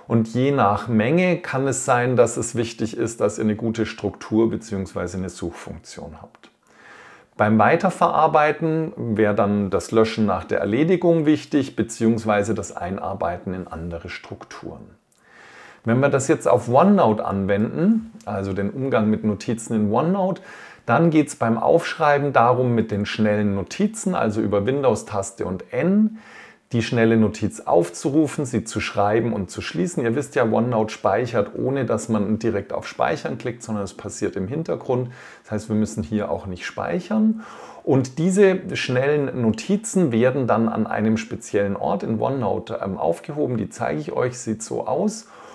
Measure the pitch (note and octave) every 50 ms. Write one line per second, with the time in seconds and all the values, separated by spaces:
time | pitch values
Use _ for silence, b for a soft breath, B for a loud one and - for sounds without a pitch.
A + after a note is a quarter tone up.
0 | B - B2+ A#2 A2 A2 - B2 B2+ C#3 C#3+ C3+ A2 G2 G#2 G#2 - A#2+ A#2+ A2
1 | G#2+ B2 D3+ F3 F#3 F3+ F3 D#3+ - - - C3 C3+ C#3 B2+ - - - B2+ A#2+
2 | A#2+ B2 B2+ A#2+ A#2+ A2+ - C3+ A#2 - - A#2 A#2+ A2+ - - A2+ - - A#2+
3 | B2 A2+ - - A2+ G#2 - - A2+ G#2+ G#2+ G#2 A#2+ A2+ A2 - A2 G2+ - -
4 | - G2+ F#2+ - - - A2 A2 A2+ A2+ A2 A2 - - G#2 G2 F#2+ F2+ - F#2+
5 | F2+ F2 F#2 F#2 F#2 F#2 F2 - - E2+ - - - - E2+ D#2+ - - - -
6 | - - D#2 - - - - _ - - _ _ B B B B B B B B
7 | B B B B B B _ - G#2+ G#2+ A2 A2 G#2 A#2 D3+ E3 - F#3+ F3 -
8 | F3 E3+ - - D#3 D3+ D3 D#3 D3+ D3+ D3 - E3 D#3+ D#3 D#3+ D#3+ D#3 - -
9 | B2 A#2 G#2+ G2+ A2 G#2 G#2 G#2+ G#2 G2+ G#2 G#2 G2+ F#2+ F#2+ F#2 - - - A2
10 | A2 A2 - - A2 G2+ F#2 F2+ - - G2+ - - G2+ G#2 B2 D#3 E3 F#3+ E3+
11 | F#3 F3 E3+ E3 D3+ D3 D#3 B2+ - - - D3 C3 - - - A2 A2+ - -
12 | A2+ A2+ A#2 A2 G2 A2 G#2 G#2 G2+ A2+ G#2+ G#2 F#2+ - - - F2+ F2+ F#2+ -
13 | - - G2 G2 - E2+ F2 F2 - - F2+ F#2 F2+ - - E2 E2 F2 E2+ E2
14 | - F#2 - - - - - - - - - - - E2+ E2 - - - - _
15 | _ _ B B B B B B B B B B B B B B B A2 A2+ B2+
16 | C#3 C#3 C#3 C3+ B2 - D#3+ C#3+ - - - B2 - A2+ A#2+ C3+ E3+ G3 G#3 F#3+
17 | D3 A2+ G#2+ G#2 - - F#2+ G2 G2 F#2+ G2+ G2 G#2 - - C#3 D#3+ G3+ A#3 A3
18 | - - - - - - G#2 G2+ G2 G2 F#2+ F#2+ G2+ G2+ G#2 C#3 C3 C3+ B2 A#2
19 | G#2+ G#2+ G#2+ - - A2 G#2 F#2+ - - A#2+ A2+ - - A#2 A2 G#2+ G2+ G#2 A#2
20 | D3 E3 F#3+ G3+ F#3 F#3 F#3 - B B B B B B B B B - A#2 C#3+
21 | E3 E3+ D3+ D#3 D3 C#3+ - - A#2 A#2 A2+ A2+ - - D#3 E3+ E3 - - -
22 | E3 D3 D3 C#3+ C#3+ C#3+ C3 C3 A#2 A#2+ B2+ B2 B2+ B2 A#2+ A2+ G2+ - G#2+ G2
23 | G#2 - - - G#2+ G#2+ G#2 G#2 G#2 G#2 G2 G2 F#2+ - - - G3 G#3 - -
24 | - F#3+ F3+ F3 A#2 A2 G2+ A2+ A2 G#2+ G2 G2+ G2 A2+ C3 C#3+ C#3 B2+ A2 G#2
25 | - - G#2 G2+ F#2+ - - - - F#2 F#2 F2+ - - - A#2+ C#3+ F3 F#3+ G#3
26 | A3 G#3+ B B B B B B B B B B B _ - A#2+ A2+ - - A#2
27 | A2+ A2+ A2+ A2+ A2 G#2 G#2+ - A2 G2 - - - - C#3+ E3 E3+ - - -
28 | - D#3+ C3+ D#3 D#3+ C#3 - - D3 B2 - A2+ - - - A2 G#2 - - G#2+
29 | G2+ G#2 G#2+ A#2 A#2 A#2+ A2 G#2 F#2+ F2+ - - - - - D#3 F3+ F3+ - -
30 | B2+ A#2 A2+ C#3+ C#3 - - C#3+ A#2+ A2+ A2 A2+ A2+ B2 B2 A2 A2 G#2+ - -
31 | - G#2 G2 G#2+ B2+ A#2+ A#2+ A2+ G2+ - - - A#2 B2 C3+ C#3 B2+ A2+ A2+ G#2+
32 | - - A2+ G#2+ G2+ G2 A2 G#2 - A2+ - G2+ G2 - - - - - - -
33 | - C#3+ D#3+ D3 - D#3+ C#3+ A2+ - B2+ A2+ - - - A2 G#2 G2+ F#2+ - -
34 | - G#2 - - G#2 F#2+ - G2 F#2+ F#2+ C3 D#3 E3 F3+ E3 E3+ - - B2+ B2
35 | B2+ B2 B2 B B B B B B - G#2+ G#2 G#2 - A2 G#2+ G#2+ G#2 - -
36 | F#2+ - A2 G#2 G2+ - - F2 - F#2+ F2+ F2+ - - - - - - E3+ F3+
37 | F3+ - G#3+ A3 A3 A3 A3 A3 B B B B B B B B B - C#3+ C3+
38 | B2+ B2+ - - D#3+ F#3 F#3 G3 G#3 F#3+ F#3 - - F#2 - A#2+ - - B2 B2
39 | C3+ C#3+ D3+ D3 C#3 C3 - B2+ A#2+ A2+ A2 - - - G3 G3+ A3 - - F#3+
40 | F3+ C#3+ A#2 A2 A#2+ C3 B2+ C#3+ B2+ A2+ A2 A2 - - - - G#2+ - - -
41 | G#2+ A2 A2 A2 - - - - - - - G#2 G2+ G2+ G2+ - - C#3 F#3+ G3
42 | - - A2+ G#2+ A#2 A#2+ C3+ C#3 A#2 G2 G2 G2 - - - - - G2+ F#2+ -
43 | - - E3+ - - - D3 D3 D3 B2+ B2+ A2 - - - - A#2+ B2+ D3+ D#3
44 | D3+ - - B2+ B2 B2+ B2 - - A2+ A2 A2 - - - - - - - D3+
45 | G3 G#3+ G#3 - B B B B B B B